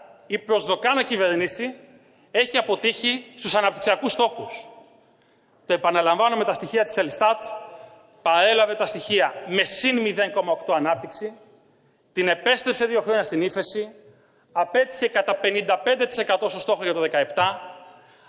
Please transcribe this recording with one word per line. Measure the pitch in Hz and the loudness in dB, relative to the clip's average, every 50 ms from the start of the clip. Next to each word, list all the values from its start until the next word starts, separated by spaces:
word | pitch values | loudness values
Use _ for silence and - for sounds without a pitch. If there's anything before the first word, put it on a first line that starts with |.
| - - - - - - | -20 -20 -20 -20 -8 -6
ή | 202 202 | -6 -4
προσδοκά | - 214 220 208 - - 185 - 240 240 277 | 0 0 0 2 2 0 0 0 2 2 2
να | 269 247 | 2 0
κυβερνήσει, | 254 240 190 190 175 175 175 180 170 - - 240 254 254 - - - - - _ _ _ _ _ _ | 0 0 2 2 2 2 2 0 -2 -2 -4 -6 -6 -8 -10 -18 -20 -20 -20 _ _ _ _ _ _
έχει | - 247 247 247 - 247 | 0 0 0 2 0 -2
αποτύχει | - - 196 - - 226 220 - 240 240 247 254 - - - - | 0 0 -2 0 0 0 -2 0 0 -2 -2 -2 -6 -12 -12 -8
στους | - - - | -4 0 0
αναπτυξιακούς | - 302 294 - - - 214 190 - 277 226 | 2 2 2 0 0 0 0 0 2 0 -2
στόχους. | - - 240 220 - - 107 - - - - - - - - - _ _ _ _ _ _ _ _ _ _ _ _ _ _ _ | 0 2 0 0 0 -4 -12 -12 -14 -14 -16 -18 -20 -20 -20 -20 _ _ _ _ _ _ _ _ _ _ _ _ _ _ _
Το | - 180 | -2 -2
επαναλαμβάνω | 170 180 170 170 175 170 165 170 185 226 233 233 | 0 2 2 2 4 4 4 4 4 4 2 2
με | 220 208 | 2 0
τα | 208 175 | 0 -2
στοιχεία | - 180 - 220 220 214 | -2 -4 -2 0 0 0
της | 208 - 196 | 0 0 -2
Ελστάτ, | 180 147 - - 214 214 226 - - - - - - - - - - - - - - _ _ _ | -2 -2 0 2 2 2 2 0 -4 -10 -12 -12 -14 -16 -20 -20 -20 -20 -20 -20 -20 _ _ _
παρέλαβε | - 165 165 170 185 220 226 220 220 208 208 | 0 2 4 4 6 4 4 4 2 2 0
τα | 208 202 | -2 -4
στοιχεία | - - 175 - - 208 190 160 135 - - - 175 | -4 -4 -6 -4 0 2 2 2 0 -2 -6 -8 -2
με | 180 196 180 | -2 0 0
συν | - - - 240 262 254 240 | 0 -2 0 0 0 2 2
μηδέν | 226 214 180 196 202 180 | 0 0 0 0 -2 0
κόμμα | - 202 180 180 | -2 -2 -2 -2
οκτώ | 160 - - 190 170 | -2 -2 -2 0 0
ανάπτυξη, | 156 147 160 165 - - - - - 208 214 226 - - - _ _ _ _ _ _ _ _ _ _ _ _ _ | 0 2 0 -2 -2 -4 -8 -12 -10 -10 -10 -12 -14 -20 -20 _ _ _ _ _ _ _ _ _ _ _ _ _
την | 185 180 180 | 0 0 0
επέστρεψε | 165 175 - 233 254 - - 254 - - 240 | 0 0 2 0 0 2 0 -2 0 0 0
δύο | 226 233 214 | 0 0 0
χρόνια | - 208 220 214 185 | 2 2 2 0 0
στην | - 175 160 | 0 -2 -2
ύφεση, | 175 185 - 196 185 - - 214 208 214 - - - - - _ _ _ _ _ _ _ | -2 0 -2 -2 -4 -2 -4 -4 -6 -8 -10 -18 -20 -20 -20 _ _ _ _ _ _ _
απέτυχε | - 170 175 - - 254 262 254 - - 240 226 | -2 -2 -2 2 2 2 0 0 -2 -2 -4 0
κατά | - 208 196 208 196 | 0 0 0 0 0
πενήντα | - - 202 202 208 196 202 185 - | 0 0 0 0 0 0 0 0 0
πέντε | - 240 262 247 247 | 2 2 2 2 0
τοις | 233 - 226 | 0 -2 -2
εκατό | 214 - 190 185 220 196 | 0 0 0 0 0 -2
στο | 190 185 | -4 -4
στόχο | - - 208 - 190 | -2 -2 -2 0 0
για | 175 160 | -2 -2
το | 165 | 0
δεκαεπτά, | 160 156 - 147 139 - - 185 180 190 196 - - - - - - - - - - - _ _ _ | 0 0 0 0 0 0 0 0 0 0 0 -4 -10 -16 -18 -20 -20 -20 -20 -20 -20 -20 _ _ _